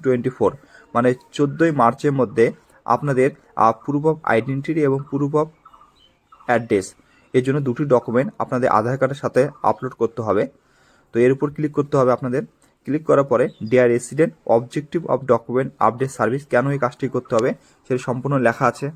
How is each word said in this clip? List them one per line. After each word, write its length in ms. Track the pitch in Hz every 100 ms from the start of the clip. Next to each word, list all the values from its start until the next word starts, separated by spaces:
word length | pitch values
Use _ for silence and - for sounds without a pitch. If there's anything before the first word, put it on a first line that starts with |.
twenty-four, 520 | 135 123 123 - 101 - _ - _
মানে 200 | 117 127 127 _
চোদ্দোই 400 | - 143 147 165
মার্চের 400 | 143 117 - 147
মধ্যে 400 | 135 113 107 117 - _ _ -
আপনাদের, 460 | 120 147 131 131 - _ -
uh, 180 | 110 - -
proof 260 | 143 156
of 280 | 160 - 113
identity 380 | 123 135 139 160
এবং 200 | 143 135 139
proof 180 | 143 143
of 140 | 151 156 _ - - _ _ _ _ _ _ -
address 380 | 117 117 101 - - _ _ _
এর 100 | 131
জন্য 160 | 127 147
দুটি 260 | 135 120 147
ডকুমেন্ট 480 | 123 - 117 214 -
আপনাদের 300 | 117 127 127
আধার 280 | 107 113 131
কার্ডের 180 | 131 139
সাথে 340 | 131 127 143 -
আপলোড 300 | 104 - 131
করতে 280 | - 113 -
হবে। 260 | 110 98 156 _ _ _ _ _ _
তো 60 | 117
এর 120 | 123
উপর 200 | 135 147
ক্লিক 200 | 147 151
করতে 260 | 147 143 143
হবে 140 | 127
আপনাদের। 340 | 120 131 127 226 _ _ _
ক্লিক 220 | - 147 156
করার 180 | 143
পরে 260 | 139 117 135 -
dear 340 | 110 123 123 117
resident, 340 | - 139 165 - -
objective 600 | 113 123 156 147 175 170
of 100 | 127
document 520 | 127 117 - 123 139 -
update 340 | 107 120 127 -
service, 280 | 110 135 143
কেন 200 | 123 139
এই 100 | 139
কাজটি 300 | 127 - 127
করতে 260 | 131 - 117
হবে 180 | 131 160 _ _ _
সেটা 100 | 127
সম্পূর্ণ 420 | - 123 135 139
লেখা 260 | 117 117 123
আছে, 260 | - 143